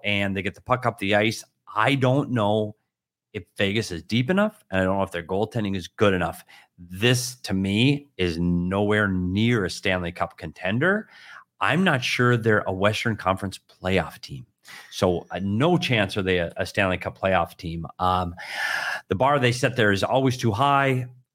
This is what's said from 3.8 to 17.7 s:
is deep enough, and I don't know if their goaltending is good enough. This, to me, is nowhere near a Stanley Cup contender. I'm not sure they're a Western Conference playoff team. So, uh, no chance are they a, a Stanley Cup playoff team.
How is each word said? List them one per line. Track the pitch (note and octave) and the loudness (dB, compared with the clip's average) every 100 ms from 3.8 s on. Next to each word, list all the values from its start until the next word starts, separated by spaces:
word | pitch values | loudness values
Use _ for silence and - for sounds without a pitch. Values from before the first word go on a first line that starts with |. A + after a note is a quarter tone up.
| G#2 | -4
is | E2+ | -8
deep | - A2+ B2 | -4 -2 0
enough, | F#3+ G#3+ - _ | 0 0 -4 _
and | F#2+ | 0
I | |
don't | F#2 G2 | 2 0
know | |
if | F#2+ | -2
their | F2 | -4
goaltending | E2 F#2+ G#2+ A#2+ G2+ | -4 -2 -2 -2 -4
is | G2 E2+ | -4 -8
good | - G#2 | 0 2
enough. | F#2 E2 - - - _ - | 2 0 -6 -16 -20 _ -20
This, | F2 F#2 A#2 B2+ - - | -16 0 2 2 -2 -10
to | - | -6
me, | F#2+ F#2+ G#2 C3 C#3+ - - | -2 0 2 4 2 -4 -2
is | F2+ E2 | -2 0
nowhere | F2 F2 F2 G2 G#2 G#2+ G2+ | 0 0 0 0 2 2 2
near | F#2 F2+ G2 A#2 A#2+ | 0 -2 0 2 2
a | F2 | -2
Stanley | - G2 F#2 F2 | -4 -2 -2 -2
Cup | F2 F2+ - | -6 -6 -8
contender. | E2 - F2+ A#2 E3+ G#3 - - - - - - | -14 -8 -4 0 0 0 -4 -18 -20 -20 -20 -4
I'm | G2+ D3+ | 0 2
not | F#3+ C3+ | 2 0
sure | - - B2 A#2+ | 0 2 4 4
they're | A2 G#2+ - | 4 2 2
a | |
Western | F#2 G2+ A2 A#2+ G#2 | 0 0 2 -2 -2
Conference | F#2 G2 F#2+ - _ _ | 0 0 -2 -8 _ _
playoff | F#2 F#2+ D#2+ - | 0 0 0 -8
team. | - C2+ - _ - - - | -14 -16 -16 _ -20 -20 -16
So, | - F#2+ F2 - | 0 0 0 -4
uh, | F2+ | -6
no | G2 G#2 D#3+ F3 | -2 0 2 2
chance | F3 A#2 G2 G#2+ | 2 2 0 0
are | |
they | F#2 F2+ | 0 0
a, | E2+ - | 0 -4
a | F#2 | -4
Stanley | - F#2+ F2+ | 0 0 0
Cup | F#2+ - | -4 -4
playoff | F#2+ F#2 E2+ - | 0 2 0 -6
team. | E2+ | -8